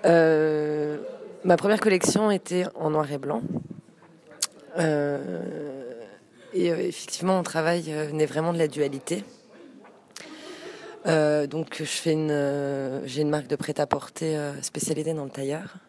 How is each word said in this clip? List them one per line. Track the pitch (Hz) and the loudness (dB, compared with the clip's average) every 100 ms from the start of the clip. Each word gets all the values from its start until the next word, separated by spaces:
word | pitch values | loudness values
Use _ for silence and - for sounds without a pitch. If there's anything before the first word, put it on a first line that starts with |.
| - | 8
Euh, | 170 160 156 156 151 151 151 151 151 - - - - | 8 8 6 4 2 0 -2 -2 -4 -10 -14 -16 -4
ma | 185 170 | 4 4
première | 202 208 | 6 4
collection | 214 185 - 208 214 | 4 4 4 4 4
était | 196 - 180 180 - | 2 0 -2 -2 -2
en | 156 | 0
noir | 151 151 | 2 0
et | 143 | -4
blanc. | 139 226 - - - - - - - - - - - - - - | -4 -4 -4 -6 -8 -16 -18 -20 -20 -20 -20 -8 -8 -8 -8 0
Euh, | 165 147 143 139 - - - - 147 135 123 117 104 104 - - - | 2 2 0 -2 -4 -6 -6 -8 -10 -10 -12 -14 -16 -20 -20 -20 -6
et, | 185 175 | 0 2
euh, | 165 | 2
effectivement, | 180 - - - 180 190 | -2 -4 -10 -2 2 2
mon | |
travail, | 170 160 160 175 160 | 2 2 2 2 0
euh, | 151 151 | -4 -4
naît | 156 151 | 2 2
vraiment | 151 165 | 2 0
de | 170 | 2
la | 156 | 0
dualité. | 147 139 135 - 180 202 - - - - - - - _ - - - - - - - - - - | 2 -2 -2 -4 -6 -6 -18 -20 -20 -20 -20 -20 -20 _ -18 -16 -16 -16 -14 -14 -16 -16 -6 2
Euh, | 160 151 151 143 | 4 4 2 0
donc, | 151 160 - | -4 -6 -6
je | |
fais | 156 - 165 | -6 -2 0
une, | 156 156 | 2 2
euh, | 147 143 143 139 139 135 135 135 | 0 0 -2 -2 -4 -4 -6 -6
j'ai | 131 | -2
une | 147 | 0
marque | 151 127 | 0 -2
de | 143 | -4
prêt-à-porter, | - - 143 143 - - 160 156 | -2 -2 0 0 -4 -6 -2 -2
euh, | 147 139 | -4 -6
spécialisée | - 147 - 156 156 | -8 -4 -2 -2 -2
dans | 160 139 | -4 -6
le | |
tailleur. | 139 139 156 196 185 | -6 -4 -4 -8 -16